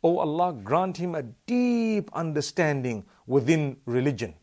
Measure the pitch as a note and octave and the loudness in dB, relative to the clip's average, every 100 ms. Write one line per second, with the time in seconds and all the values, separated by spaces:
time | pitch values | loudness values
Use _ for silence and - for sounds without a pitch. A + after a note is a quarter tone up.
0 | E3 F3 D#3 D#3 F3+ C#3+ G2 D3+ F#3 D#3 | 4 2 0 0 0 -2 -2 0 0 -2
1 | F3+ E3 B2 A2 - B3 B3 A#3+ A3+ G#3+ | -4 -4 -8 -14 -2 0 2 2 0 0
2 | - - E3 D3+ C#3+ - D#3+ C#3 B2+ A2 | -2 -4 -2 -2 -4 0 2 2 -2 -4
3 | F#2+ _ - C3+ A#2+ D#3+ D3 B2+ - A#2+ | -8 _ 2 2 4 2 2 -4 -2 0
4 | C#3 B2+ G#2+ D#2 | 0 0 -6 -10